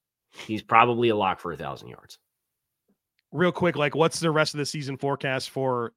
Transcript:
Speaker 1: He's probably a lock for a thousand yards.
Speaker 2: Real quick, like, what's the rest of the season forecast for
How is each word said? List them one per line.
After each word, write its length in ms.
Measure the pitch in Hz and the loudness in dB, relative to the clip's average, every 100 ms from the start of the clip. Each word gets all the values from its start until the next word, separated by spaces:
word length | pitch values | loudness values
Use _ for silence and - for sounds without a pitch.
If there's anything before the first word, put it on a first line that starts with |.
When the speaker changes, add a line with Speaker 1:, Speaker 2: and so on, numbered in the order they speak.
| _ _ _ - - | _ _ _ -16 -8
Speaker 1:
He's 160 | 107 | -8
probably 460 | - 113 120 117 120 | 4 6 6 4 0
a 80 | 107 | 2
lock 240 | 95 87 | 0 -4
for 100 | 87 | -8
a 40 | 76 | -10
thousand 320 | 73 67 62 | -10 -12 -16
yards. 300 | - - - _ _ _ _ _ _ _ _ _ _ _ | -20 -20 -20 _ _ _ _ _ _ _ _ _ _ _
Speaker 2:
Real 180 | 143 180 | 0 0
quick, 220 | - 175 147 | 2 0 2
like, 200 | 147 139 | 0 2
what's 240 | 165 - | 2 2
the 100 | 165 | 0
rest 240 | 156 151 | 2 2
of 40 | 147 | 0
the 80 | 139 | -6
season 300 | 156 135 135 | -6 -8 -4
forecast 540 | 139 139 143 131 - | -4 -2 -2 -4 -4
for 420 | 139 131 123 117 | -4 -2 -2 -4